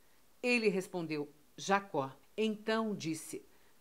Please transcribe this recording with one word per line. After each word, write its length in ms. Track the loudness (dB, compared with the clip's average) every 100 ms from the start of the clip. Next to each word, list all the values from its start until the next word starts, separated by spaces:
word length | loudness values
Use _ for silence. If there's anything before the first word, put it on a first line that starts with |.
| -20 -20 -20 -4
Ele 260 | 2 4 4
respondeu: 600 | 2 0 -4 -2 -2 -4 -8 -20 -10
"Jacó." 560 | 2 2 2 -2 -2 -6 -12 -2
Então 580 | 0 0 0 0 0
disse: 500 | -2 -4 -4 -6 -12 -14 -20 -20 -16